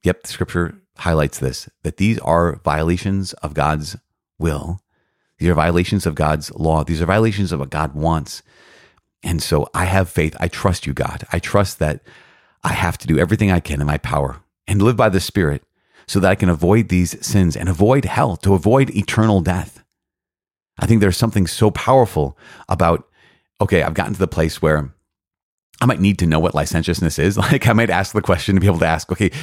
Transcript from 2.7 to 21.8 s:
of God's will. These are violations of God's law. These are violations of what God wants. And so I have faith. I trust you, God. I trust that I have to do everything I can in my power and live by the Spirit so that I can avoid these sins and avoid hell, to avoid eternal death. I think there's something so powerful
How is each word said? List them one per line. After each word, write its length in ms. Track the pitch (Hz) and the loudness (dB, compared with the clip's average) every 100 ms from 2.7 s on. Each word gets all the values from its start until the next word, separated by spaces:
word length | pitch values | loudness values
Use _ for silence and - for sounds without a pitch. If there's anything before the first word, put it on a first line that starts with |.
| 76 80 90 101 98 92 - | -2 0 -2 -2 -4 -6 -8
of 200 | 76 73 | -8 -2
God's 400 | 71 78 76 - _ _ _ - | -2 -2 -6 -14 _ _ _ -6
will. 420 | 80 73 71 92 _ _ _ _ _ - | -4 -4 -6 -10 _ _ _ _ _ -4
These 100 | 87 | 0
are 60 | 78 | 2
violations 500 | 80 85 92 101 87 | 2 2 2 0 -2
of 80 | |
God's 400 | 76 76 78 73 | 0 0 0 -4
law. 300 | - 80 78 | -4 0 0
These 180 | 71 80 | 0 -2
are 60 | 82 | 0
violations 440 | 104 113 101 92 | 2 2 0 -4
of 80 | 80 | -4
what 120 | 67 | -6
God 240 | 73 76 73 | -4 -4 -2
wants. 480 | 80 80 69 - _ _ _ - _ _ _ _ | 0 0 -4 -14 _ _ _ -20 _ _ _ _
And 180 | - 82 | -4 -4
so 260 | - 76 73 | 0 -2 -2
I 120 | 87 92 | -4 0
have 240 | 95 90 | 0 0
faith. 260 | - 80 - | 0 -2 -2
I 80 | 87 | -6
trust 400 | - 98 87 - | -2 -2 -2 -4
you, 60 | |
God. 320 | 65 65 - - | -4 -6 -6 -6
I 80 | 87 | -6
trust 400 | - 101 98 - | 0 0 0 0
that 220 | 76 73 _ - _ _ _ _ | -2 -2 _ -20 _ _ _ _
I 100 | 78 | -6
have 240 | - 87 - | -2 -2 -4
to 80 | - | 0
do 120 | 76 | 0
everything 320 | 82 110 101 | 2 2 2
I 80 | 90 | 2
can 200 | - 73 | 0 -4
in 80 | 73 | -2
my 120 | 76 | -2
power 420 | - 73 67 67 _ _ - | -2 -4 -4 -8 _ _ -2
and 140 | 104 | 2
live 160 | 107 117 | 2 4
by 120 | 110 | 2
the 100 | 92 | 2
Spirit 440 | - 104 78 71 _ _ _ _ - | -2 -2 0 -2 _ _ _ _ -4
so 120 | 98 | 0
that 120 | 92 | 2
I 40 | 98 | 2
can 140 | 92 | 2
avoid 400 | 80 87 110 117 | 2 4 2 2
these 340 | 92 87 - - | 2 0 -4 -2
sins 300 | 101 90 - | 2 2 0
and 140 | 90 | -2
avoid 360 | 82 104 139 135 | 2 4 4 0
hell, 300 | - 135 85 | -2 -2 0
to 160 | 98 | 2
avoid 360 | 95 98 131 131 | 2 4 4 2
eternal 520 | - 98 - 110 98 | 0 -2 0 2 2
death. 420 | 82 90 - - _ _ _ _ _ _ _ _ _ - | 2 -2 -6 -14 _ _ _ _ _ _ _ _ _ -6
I 80 | - | 2
think 140 | 113 | 4
there's 160 | 101 87 | 4 2
something 300 | 113 104 87 | 0 0 -2
so 220 | - 107 | 2 0
powerful 640 | - | 2